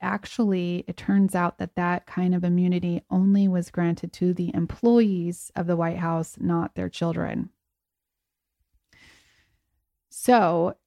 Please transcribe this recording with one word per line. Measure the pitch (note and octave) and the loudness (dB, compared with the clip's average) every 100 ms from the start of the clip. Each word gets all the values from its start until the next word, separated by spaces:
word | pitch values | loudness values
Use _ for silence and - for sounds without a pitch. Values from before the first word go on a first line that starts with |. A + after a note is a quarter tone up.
actually, | F#3+ G3+ - - G#3+ F#3 F3 F3 - | -4 -6 -6 -2 0 0 -2 -4 -8
it | - | -8
turns | - G3 F#3+ | -2 2 2
out | F3+ F3 - | 2 -2 -4
that | F#3 - | -8 -4
that | F3 F3 | -2 -2
kind | - - F3+ | -6 -2 0
of | F3+ | 0
immunity | F3 F3 F3+ F3+ F3+ F3 - | 2 2 2 0 -2 -4 -2
only | F#3 G3 G3 G3 | 2 4 4 4
was | F3+ E3+ | 2 -2
granted | - E3+ E3+ E3+ | -2 -2 -2 -6
to | - F3+ | -2 -2
the | F3+ E3+ | 0 -2
employees | F3 E3 - A#3 A#3+ G#3+ F3+ E3+ F3 - | -2 -4 0 4 4 4 0 -4 -8 -10
of | - F3 | -6 -2
the | E3+ | 0
White | E3 E3+ | -2 -2
House, | E3 E3 D#3+ - | -2 -2 -4 -4
not | F3 E3+ - | -2 0 -2
their | - F3+ | -6 -8
children. | - E3+ E3+ - - F3+ _ _ _ _ _ _ _ _ _ _ _ _ _ _ _ - _ _ _ _ _ _ _ _ _ _ | -4 -4 -2 -4 -6 -8 _ _ _ _ _ _ _ _ _ _ _ _ _ _ _ -20 _ _ _ _ _ _ _ _ _ _
So | - - A#3+ F3 E3+ F3 - | -4 4 4 4 2 0 -4